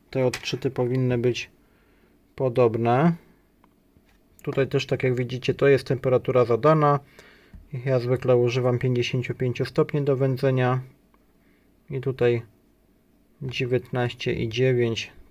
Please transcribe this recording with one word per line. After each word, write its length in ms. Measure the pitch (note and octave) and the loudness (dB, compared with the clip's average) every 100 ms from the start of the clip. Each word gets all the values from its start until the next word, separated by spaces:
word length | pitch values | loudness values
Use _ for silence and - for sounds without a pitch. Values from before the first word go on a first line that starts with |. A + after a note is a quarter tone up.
| - | -8
Te 160 | C3 B2+ | -2 -2
odczyty 460 | - - B2+ C3+ | -2 -8 -6 -4
powinny 460 | C3 B2 C3 B2+ A#2+ | -2 -2 0 0 0
być 320 | B2 A#2 - _ _ _ _ _ _ _ _ - | 0 -2 -8 _ _ _ _ _ _ _ _ -6
podobne. 800 | C3 B2 A#2+ A2+ A#2 B2+ E3+ E3+ _ _ _ _ _ _ _ _ _ _ _ _ | -2 2 2 2 2 4 2 0 _ _ _ _ _ _ _ _ _ _ _ _
Tutaj 240 | - - B2+ | -6 -2 0
też, 180 | C3+ - | -2 -2
tak 180 | C3 | -2
jak 120 | B2+ B2 | 0 -2
widzicie, 380 | A#2+ B2 - | -4 -4 -4
to 140 | - C#3 | 2 4
jest 200 | C3 - | 4 2
temperatura 580 | B2+ C3 B2+ - B2+ A#2 | -2 2 0 2 2 2
zadana. 540 | A2+ D3 D#3 D3 C#3+ - - - _ _ - - C3 C3 | 2 4 4 4 2 -2 -20 -20 _ _ -20 -14 -8 -2
Ja 140 | B2+ | 0
zwykle 360 | A#2+ B2+ B2+ B2 | 0 0 2 4
używam 440 | B2 B2+ B2 B2 | 4 2 0 0
pięćdziesięciu 560 | C3 B2 A#2+ C3 B2 A#2+ | 0 0 -2 -4 -4 -4
pięciu 300 | B2+ A#2+ C3 | -4 -4 -4
stopni 360 | - D#3 D3+ | -2 0 0
do 140 | C#3+ B2+ | 0 0
wędzenia. 640 | C3+ B2+ C3+ C3 B2 B2+ B2+ _ _ _ _ _ _ _ _ _ - | 0 0 0 2 0 -2 -6 _ _ _ _ _ _ _ _ _ -12
I 120 | C#3 | -8
tutaj 400 | C3+ C3 B2 A#2 - _ _ _ _ _ _ _ _ - | -6 0 0 0 -4 _ _ _ _ _ _ _ _ -14
dziewiętnaście 920 | C3+ B2 B2+ B2 - B2+ A#2+ - B2 | -10 -6 -2 -2 -2 -4 -4 -4 -4
i 160 | - A#2 | -4 -4
dziewięć. 600 | A#2 C3 B2 A#2 A2+ - - - | 0 2 2 0 -2 -8 -14 -12